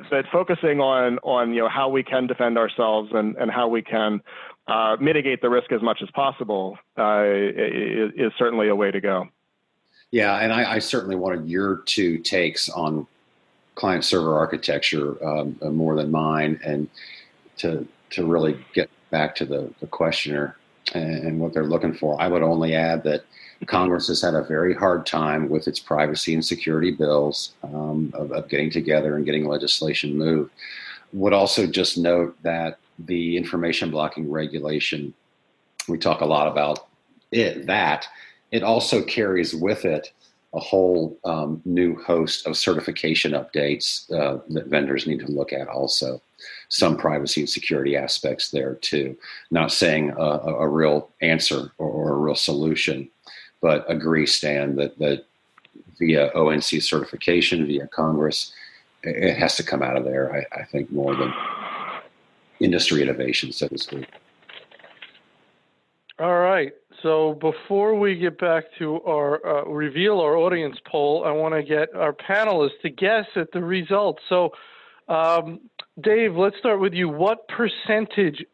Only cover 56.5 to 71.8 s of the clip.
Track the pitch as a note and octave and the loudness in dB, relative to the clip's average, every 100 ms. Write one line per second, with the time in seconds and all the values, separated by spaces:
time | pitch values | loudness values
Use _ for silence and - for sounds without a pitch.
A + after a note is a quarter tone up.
56.5 | D2+ - D#2 - D#2 C2+ - - F2 - | 2 0 -2 0 -2 -2 -2 2 4 4
57.5 | E2+ D2 C#2+ C#2+ - D#2+ D#2 D#2 - - | 0 0 -2 -4 -2 0 2 0 -2 -6
58.5 | - - - _ _ E2+ - F2+ - E2+ | -12 -20 -20 _ _ -8 0 0 2 0
59.5 | - E2+ C2+ C2 C2 B1+ C2+ C2+ C#2+ - | 0 -2 -2 0 0 0 -2 -2 -4 -6
60.5 | - - C#2+ C2 C#2+ C#2 C2+ C2 - - | -10 -6 -6 -4 -2 -2 0 -2 -4 -8
61.5 | - - - - - - _ _ _ _ | -8 -10 -10 -10 -12 -14 _ _ _ _
62.5 | _ F#2 F2+ - D#2 C2+ B1+ B1+ - C#2 | _ 2 2 2 2 0 -2 -2 -4 -6
63.5 | - D2 C2+ - C#2 B1+ - _ _ - | -6 -6 -6 -8 -10 -14 -20 _ _ -20
64.5 | - - - - - - - _ _ _ | -20 -20 -20 -20 -20 -20 -20 _ _ _
65.5 | _ _ _ _ _ - - E3+ F3 F3+ | _ _ _ _ _ -20 -4 0 4 4
66.5 | F#3+ C#3+ - _ - D#3+ D#3 D#3 D3 D#3+ | 2 0 -6 _ -4 0 2 2 0 -2
67.5 | D#3 - G3 G#3 G#3+ G3+ F3 F3 D3+ F3+ | -2 -2 2 2 4 2 2 -2 0 2
68.5 | E3 D#3+ - D#3 D#3+ F3+ D3+ C#3+ D3+ E3 | 2 0 -6 -4 -4 0 0 0 0 0
69.5 | D3 D3 D3+ D3+ C#3+ G3+ G3+ D3+ E3 F3 | -2 -2 -4 -4 0 2 4 4 4 4
70.5 | F3 D3+ A#2+ - D#3 C#3+ D#3+ D#3 D3+ D#3+ | 2 -2 -8 -6 0 2 2 0 0 0
71.5 | D#3 C#3+ D3+ | -2 0 0